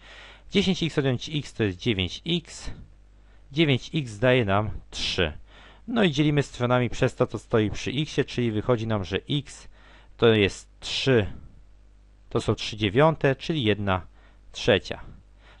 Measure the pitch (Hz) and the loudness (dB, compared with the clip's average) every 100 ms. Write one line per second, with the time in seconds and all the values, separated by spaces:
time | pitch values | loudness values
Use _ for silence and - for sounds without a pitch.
0 | - - - - - 196 190 180 165 - | -20 -20 -20 -20 -2 0 0 0 -2 0
1 | 135 123 - 156 - - 107 90 - 98 | 0 -2 -4 -8 -8 -4 -2 -2 -2 -2
2 | 90 - - 170 - - - - - - | -2 -6 -4 -4 -6 -12 -12 -12 -16 -20
3 | - - - - - 135 160 127 - 165 | -20 -20 -20 -20 -8 0 2 2 0 -4
4 | 127 101 127 127 104 98 107 - - - | -4 0 4 4 4 2 0 -6 -10 -8
5 | - - 80 78 - - - - - 233 | -4 0 -2 -2 -16 -20 -20 -20 -4 2
6 | 196 139 151 147 139 - 123 123 120 - | 2 4 2 2 0 -2 0 2 2 0
7 | 131 - 123 110 - 117 104 95 - 123 | -2 0 -2 -2 0 2 2 -2 -4 -4
8 | 156 - 127 - 120 107 98 120 113 107 | -2 -2 -2 -2 -2 -2 0 0 0 -2
9 | 90 95 - 143 - - - - - - | -2 -4 -2 -4 -6 -16 -20 -20 -20 -20
10 | - - 117 110 98 - - - - - | -20 2 4 6 4 0 -14 -16 -8 -4
11 | 135 123 92 - - - - - - - | 2 2 2 -6 -16 -20 -20 -20 -20 -20
12 | - - - 120 - 107 - 107 104 107 | -20 -20 -6 -4 0 -2 -4 -2 0 4
13 | 156 151 143 135 - 160 107 101 101 92 | 4 4 0 0 -4 -2 0 0 0 -2
14 | - - - - - - - 98 - - | -4 -18 -20 -20 -18 -4 2 2 0 -12
15 | - - - - - - | -14 -18 -20 -20 -20 -20